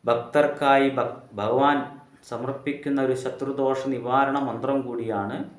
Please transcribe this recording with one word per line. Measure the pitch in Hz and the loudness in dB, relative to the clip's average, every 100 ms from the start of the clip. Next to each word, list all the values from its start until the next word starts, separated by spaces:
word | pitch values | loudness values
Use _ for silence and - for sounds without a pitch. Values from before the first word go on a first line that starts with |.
| 117 | 2
ഭക്തർക്കായി | 117 - 151 143 - 143 139 135 123 | 0 2 2 2 2 4 6 4 2
ഭ-, | 101 - - 101 | -4 -6 -12 -4
ഭഗവാൻ | 107 127 143 139 135 - - _ - | 0 4 4 2 -2 -12 -20 _ -12
സമർപ്പിക്കുന്ന | 120 127 131 147 143 143 139 131 | -8 -6 -6 -6 -6 -2 0 0
ഒരു | 127 | 0
ശത്രുദോഷ | 131 - 139 135 135 131 139 | -4 -4 -4 0 0 0 -2
നിവാരണ | 127 120 131 139 139 131 | -4 0 2 2 0 -2
മന്ത്രം | 113 131 139 123 | -2 -2 -2 -2
കൂടിയാണ്. | 120 113 104 98 131 - | -6 -4 -4 -4 -6 -10